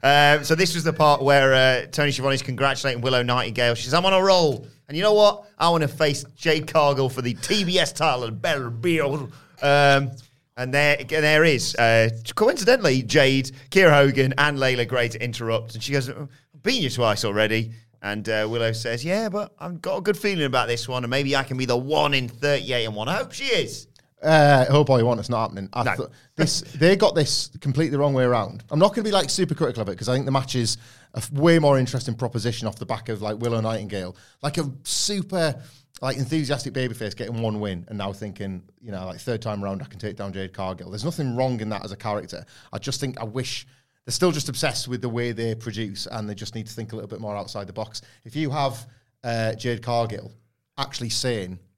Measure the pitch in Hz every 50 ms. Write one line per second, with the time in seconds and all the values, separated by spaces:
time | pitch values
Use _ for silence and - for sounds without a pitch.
0 | - 131 143 143 147 147 147 151 143 123 160 160 185 175 165 170 151 165 151 -
1 | 156 151 147 139 135 135 143 139 135 135 131 131 131 131 127 123 - - - -
2 | 147 143 135 - 131 135 135 131 - - 127 110 135 139 135 131 - 139 127 120
3 | 110 131 131 123 123 123 123 127 117 98 113 120 120 120 120 113 - 127 135 170
4 | 180 190 190 190 185 196 190 180 170 151 131 104 - - - _ _ _ 139 156
5 | 190 214 208 208 208 202 202 - - - _ _ - 170 170 165 151 135 - -
6 | 156 151 143 - - - - _ - 165 156 160 151 - - 160 147 143 143 131
7 | 135 131 131 131 123 120 120 - - - 190 214 202 170 180 180 165 - - -
8 | - 160 135 127 123 113 110 113 - 180 160 143 131 120 117 113 117 175 170 160
9 | 147 139 135 156 139 - - - - _ _ _ - 143 143 143 143 139 139 139
10 | 139 131 - - - _ _ _ _ _ _ - 127 127 127 143 147 147 147 -
11 | 131 117 156 156 151 151 151 151 160 165 147 120 - - - - 117 113 113 113
12 | 113 113 113 - - - - - 214 233 349 294 208 190 247 262 208 151 135 131
13 | 123 107 98 156 143 135 135 135 127 131 - - - - - 190 190 170 147 143
14 | 139 139 131 135 131 131 131 - 143 147 147 139 135 131 127 123 120 113 123 127
15 | 120 117 113 - 120 120 113 - 117 113 113 110 110 113 - 113 110 131 139 139
16 | 127 120 - - 151 135 - _ _ _ _ 156 _ 208 262 254 175 127 110 123
17 | 123 110 104 95 - 110 101 107 110 107 110 110 113 113 113 113 - _ _ _
18 | - 101 104 107 104 110 110 110 107 107 113 120 117 113 113 113 113 120 117 120
19 | 123 160 185 208 226 220 175 208 208 - _ _ 156 175 180 160 - 180 190 -
20 | 180 196 208 - - 208 196 175 151 135 123 127 120 110 120 117 113 - 127 127
21 | 123 117 123 135 143 139 139 139 135 - 131 127 131 120 123 120 127 135 151 151
22 | 147 147 139 135 127 117 113 117 135 147 143 135 92 101 127 120 113 113 107 104
23 | 107 131 175 214 262 - - - 269 269 240 185 135 - - - - _ _ _
24 | _ _ _ _ - 151 160 156 147 143 143 131 127 - 131 147 151 135 135 123
25 | 113 120 120 113 - - 123 110 113 107 82 95 98 92 - 123 117 120 95 87
26 | - - - - _ _ _ - 160 160 - - - - - 147 156 170 196 190
27 | 214 175 147 165 151 - - - - - _ - - 147 127 139 160 139 135 139
28 | 143 147 139 127 127 123 123 117 104 92 - 107 - - - 151 175 202 208 240
29 | 214 220 202 196 170 135 - - 185 - 156 - 165 131 113 110 110 98 95 87
30 | - 110 127 131 139 139 135 135 131 131 - 127 120 110 - - - - - -
31 | _ _ _ - 113 - - 143 147 170 170 165 151 143 139 135 127 123 - 131
32 | - - 117 113 127 120 - 117 98 120 113 113 113 107 101 - - - 117 107
33 | 113 - 113 101 104 107 110 107 120 120 117 113 110 110 113 107 98 101 95 98
34 | 92 90 90 _ - _ _ _ - 147 143 175 160 139 131 - - - - -
35 | - - 208 196 185 196 185 180 165 156 143 - - - - _ _ _ _ -
36 | - 131 131 131 135 113 151 160 151 123 143 123 - 135 95 139 127 123 110 -
37 | 113 104 95 - 113 98 120 113 117 113 107 107 104 101 95 87 85 - 107 104
38 | 101 98 98 101 107 104 92 - 104 98 95 90 90 _ _ _ - 117 101 92
39 | 92 92 87 85 - - 120 110 113 120 107 101 98 98 98 95 - - - 92
40 | - 107 90 - 101 101 92 98 95 92 - - 98 92 95 85 - - 92 107
41 | 107 160 170 - 151 131 120 120 131 131 127 113 110 107 107 98 - - 98 98
42 | - 113 104 104 78 87 - - - _ - - - - - 110 - - 131 -
43 | - 135 127 - 117 110 107 131 123 - - - - _ _ _ _ _ _ _
44 | _ - 123 - 180 180 160 151 143 - 131 - - 147 123 - - 123 123 120
45 | 117 123 113 120 120 120 117 107 113 113 110 110 110 117 104 104 113 104 98 101
46 | - - - 113 107 104 104 98 113 - - 113 107 110 - - 113 110 113 113
47 | 98 98 - 98 110 107 104 101 98 - - 110 101 95 92 110 110 - - -
48 | - - _ _ _ 123 117 143 156 143 127 147 139 135 123 - - - - _
49 | _ _ _ _ - 123 117 117 113 110 110 110 113 123 120 113 117 123 120 117
50 | 117 113 110 101 - - - _ _ _ _ _ _ _ _ - 139 - - -
51 | 123 117 110 - - 131 120 110 95 90 92 90 _ _ _